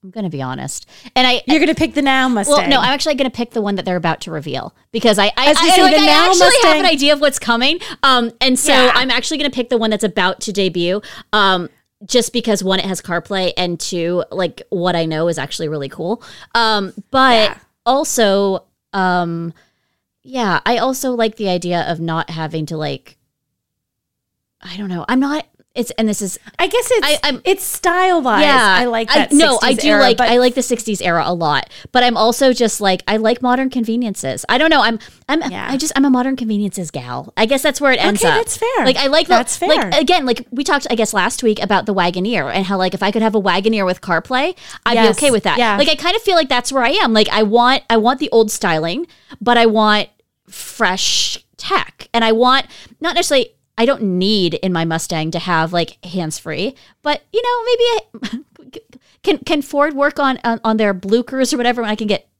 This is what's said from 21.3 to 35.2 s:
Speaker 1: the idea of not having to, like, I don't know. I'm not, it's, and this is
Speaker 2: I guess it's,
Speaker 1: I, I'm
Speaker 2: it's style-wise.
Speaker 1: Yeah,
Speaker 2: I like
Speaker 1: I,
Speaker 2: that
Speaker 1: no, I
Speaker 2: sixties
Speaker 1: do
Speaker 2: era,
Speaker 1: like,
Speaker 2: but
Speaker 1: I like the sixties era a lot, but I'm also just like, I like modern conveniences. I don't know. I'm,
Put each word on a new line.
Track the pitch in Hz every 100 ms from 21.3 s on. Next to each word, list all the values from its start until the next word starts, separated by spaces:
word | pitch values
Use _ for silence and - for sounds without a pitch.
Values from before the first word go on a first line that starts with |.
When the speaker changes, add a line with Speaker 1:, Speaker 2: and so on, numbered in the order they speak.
| 220
Speaker 1:
the | 202
idea | 180 175 175
of | 147 165
not | 165 160 -
having | 160 160 165 151
to, | 160
like, | 151 139 _ _ _ _ _ _ _ _ _ _ _ _ _ _ _ _
I | 180 180
don't | 202
know. | 175 -
I'm | 254
not, | 277 302 - _ _
it's, | - 233
and | - 220
this | 202
is | 196 - - -
Speaker 2:
I | 381
guess | 466 466
it's, | 466 277
Speaker 1:
I, | 294 285
I'm | 262
Speaker 2:
it's | - 381
style-wise. | - - 359 349 370 349 254 208
Speaker 1:
Yeah, | 294 269 214 185
Speaker 2:
I | 247
like | 226 226
Speaker 1:
I, | 302
Speaker 2:
that | -
Speaker 1:
no, | 285 311 240
I | 214
Speaker 2:
sixties | 262
Speaker 1:
do | 285
Speaker 2:
era, | 311
Speaker 1:
like, | 254 233
Speaker 2:
but | 240
Speaker 1:
I | 240
like | 254
the | 247
sixties | 247 240 - 202
era | 180 170
a | -
lot, | 175 160 143 - - -
but | 254
I'm | 247 240
also | 226 233 269
just | 247 226 -
like, | 202 185 -
I | 214
like | 220 240
modern | 247 254 262
conveniences. | 254 226 226 240 196 135 - -
I | 254
don't | 320
know. | 302
I'm, | 220 226 - _